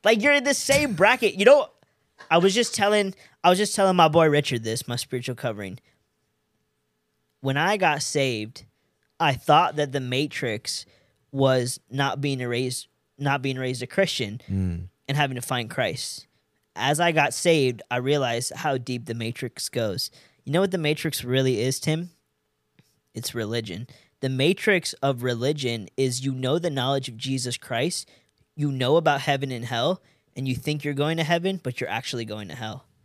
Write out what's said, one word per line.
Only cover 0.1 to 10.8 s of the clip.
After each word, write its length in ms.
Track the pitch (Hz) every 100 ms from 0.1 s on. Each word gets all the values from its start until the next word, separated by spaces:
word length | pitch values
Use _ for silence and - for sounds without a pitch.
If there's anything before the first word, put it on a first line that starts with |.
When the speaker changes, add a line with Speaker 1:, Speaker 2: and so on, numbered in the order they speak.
| 226
Speaker 1:
you're 120 | 262
in 100 | 285
the 100 | 269
same 400 | 269 - 277 294
bracket. 420 | 170 196 247 220 180
You 100 | 208
know, 220 | 285 - _ _ _ _ _ -
I 100 | 165
was 140 | 190
just 220 | 196 233 -
telling, 400 | 202 208 196 185 - _
I 80 | 175
was 80 | 180
just 160 | 208
telling 220 | - 196 185
my 140 | 160
boy 180 | 160 160
Richard 380 | 147 143 123 110
this, 200 | 113 -
my 120 | 120
spiritual 380 | - 127 117 117
covering. 440 | 123 104 98 92 _ _ _ _ _ _ _ _ _ _ _ _ _ _ _ _
When 160 | 135 139
I 220 | 170 208
got 240 | 175 151
saved, 640 | - 151 135 113 107 - - _ _ _ _ _
I 160 | 160
thought 440 | 131 - 151 180 147
that 160 | 147
the 80 | 135
matrix 840 | 127 127 147 - 120 110 - -